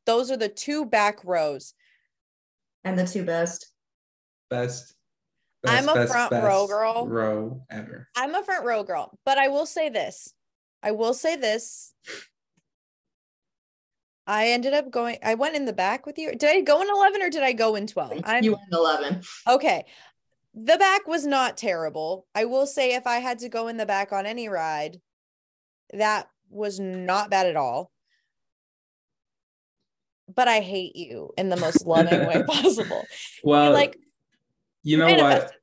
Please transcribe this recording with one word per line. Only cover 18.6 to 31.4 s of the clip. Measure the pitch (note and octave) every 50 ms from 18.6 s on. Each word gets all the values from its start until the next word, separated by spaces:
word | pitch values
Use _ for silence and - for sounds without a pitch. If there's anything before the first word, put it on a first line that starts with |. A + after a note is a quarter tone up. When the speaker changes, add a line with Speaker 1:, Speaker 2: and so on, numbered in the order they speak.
| - F#3
Speaker 2:
in | E3+
eleven. | E3+ E3 D#3+ D#3 C#3+ D3 C#3+ F#3 F3+ - - - - -
Speaker 1:
Okay. | A#3 B3+ C4+ D4+ C#4+ F#3 D#3 - - - - - _ _ _ _ _ _ _ _ _ -
The | A3 A3 B3+ E4
back | F4+ G4 F#4+ G4 G4+ G4+
was | D#4+ E4 D#4+ C#4
not | D4 C#4 C4 B3+ A#3+ -
terrible. | - A3+ G#3 F3 E3 D#3+ D#3 D3 D#3+ D#3 D#3+ F#3 F#3 - _ -
I | G3+ A3+
will | A#3+ B3+ C4+ C#4
say | C#4 - D4 C4 B3+ B3
if | B3+ B3+
I | B3+ A#3+
had | A#3+ B3 B3+ B3 A#3
to | A#3+ A#3+
go | A#3 A3+ A3+
in | A#3 A3+
the | A3+ A3
back | G#3+ G3 G3 G3+ G3 G3+
on | G3 G3
any | G#3 A3+ B3 A#3
ride, | G#3+ F#3+ E3+ D#3+ D#3+ D#3 D3 D3+ D#3+ E3+ F3+ _ _ _ _ _ _ _ _ _ _ _ _ _ _ _ _ _ _
that | - G3+ G#3+ G#3+ G#3+ G3 - _ _ _ _ _
was | - G3+ G#3 G#3 F#3+ F#3+
not | G3 F#3 F#3 F#3 F3+ F3+ F#3 G3+ G#3 G3+
bad | G3 F#3+ F#3
at | F3+ D#3+
all. | D#3 C3+ A#2+ A#2+ C#3+ F#3 - _ _ _ _ _ _ _ _ _ _ _ _ _ _ _ _ _ _ _ _ _ _ _ _ _ _ _ _ _ _ _ _ _ _ _ _ _ _ _ _ _ _ _ _ _ _ _ - F#3
But | B3 B3+
I | A#3+ A3+ G#3+
hate | G3 F3+ G3+ F#3+ F3+ - -
you | - E3+ C3 A#2+ G#2 D2 - -
in | -